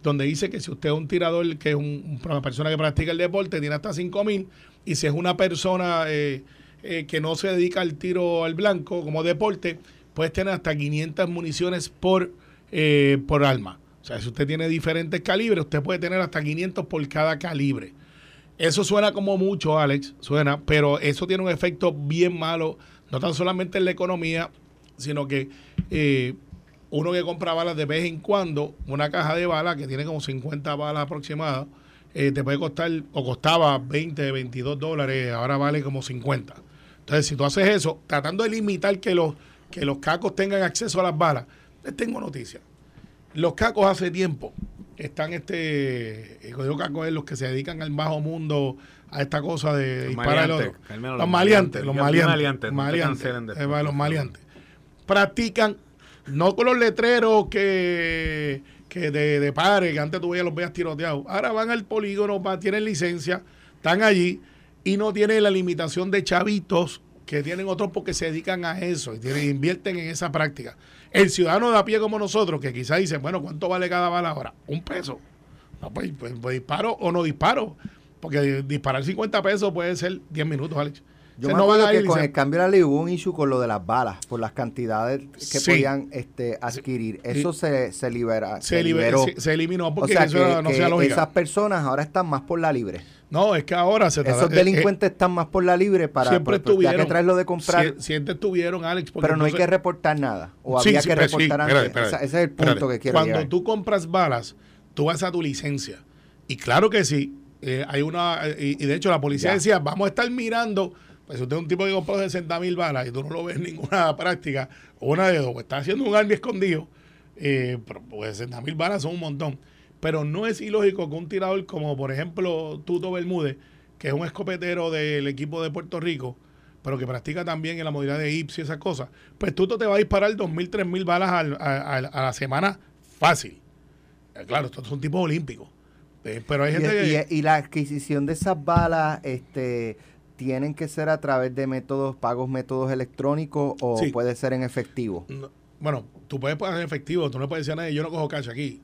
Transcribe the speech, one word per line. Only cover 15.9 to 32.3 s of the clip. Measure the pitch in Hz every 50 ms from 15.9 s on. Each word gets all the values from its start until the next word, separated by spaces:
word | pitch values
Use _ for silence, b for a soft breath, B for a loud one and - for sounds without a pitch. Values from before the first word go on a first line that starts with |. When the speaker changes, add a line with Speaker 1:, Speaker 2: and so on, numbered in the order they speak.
| 185 170
Speaker 1:
tener | 170 175 185 185
hasta | 180 170 - 160
quinientos | 151 147 151 165 180 190 185 196 165
por | - - 160 147
cada | 139 - 156 156 160 160
calibre. | 143 160 175 160 139 139 139 131 110 104 - - b b b b b b b b b b b b
Eso | - 160 165 147 208 196
suena | - 202 208 208 208 -
como | 202 196 202 196
mucho, | 185 190 196 202 - - 156 151 156
Alex, | 151 139 139 143 139 - - -
suena, | - - 139 151 147 143 143 147
pero | 147 - 151 151 147 143 143 -
eso | - 143 135 - 180
tiene | 180 185 185 190
un | 185
efecto | 170 139 180 180 175 - 185 175 151
bien | 147 143 143 156 170 180 180 175
malo, | 165 160 160 165 165 160 160 160 b b b b b b _
no | - 131
tan | 131 175 160
solamente | 135 180 180 185 180 185 175 185
en | 196 185
la | 180
economía, | 180 185 180 180 185 170 170 165 165 165 170 - - - - - _ _ _ - _
sino | - 123 147 147 147 143 135
que, | 143 139 135 139 B B B B B B - -
eh, | - 156 151 143 139 135 123 123 - - - - - - - - _ _ - _
uno | - 147 156 175
que | 180 180
compra | 165 175 165 156 180 170 165
balas | 165 170 175 165
de | 151 151
vez | 139 151 160 175
en | 170 165 156
cuando, | - - 208 202 190 170 151 143 147 147 - - -
una | - 135 139 147 147
caja | 147 180 156 151 156
de | 170 175
balas | 175 165 156 160 175 170
que | 143 139
tiene | 131 131 135 151
como | 165 160 147
cincuenta | - - 135 131 123 151 147 143 139 156 147
balas | 143 147 151 151 151 147
aproximadas, | 139 - 151 139 - 151 151 160 151 135 131 143 143 b b b b b b b b _
eh, | 151 139 139